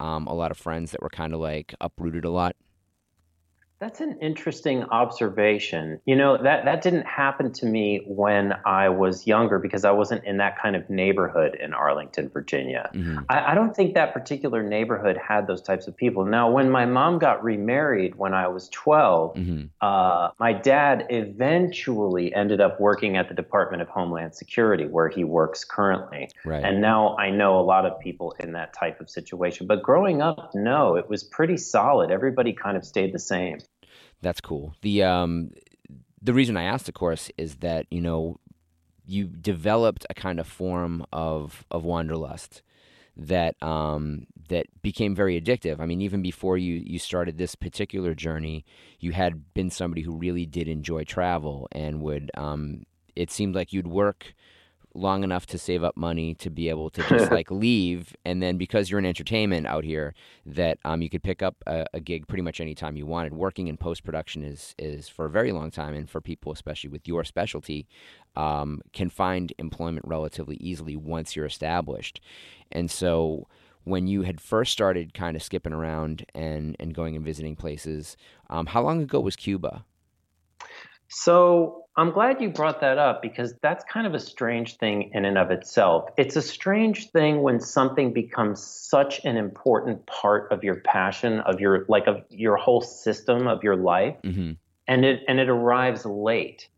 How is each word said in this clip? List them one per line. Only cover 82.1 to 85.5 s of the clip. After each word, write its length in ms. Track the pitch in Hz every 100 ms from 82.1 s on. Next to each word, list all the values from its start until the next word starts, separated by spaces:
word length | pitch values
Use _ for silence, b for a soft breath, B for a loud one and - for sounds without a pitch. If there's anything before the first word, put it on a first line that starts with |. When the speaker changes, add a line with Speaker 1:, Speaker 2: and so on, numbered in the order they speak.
Speaker 2:
glad 300 | 165 240 269
you 80 | 220
brought 320 | 156 156 151
that 160 | 139 131
up 240 | 143 104
because 320 | 113 - 120 120
that's 220 | 147 175
kind 240 | - 226 220
of 80 | 151
a 40 |
strange 580 | - - 117 117 113 -
thing 340 | 110 104 101
in 120 | 110 98
and 120 | 98
of 140 | 90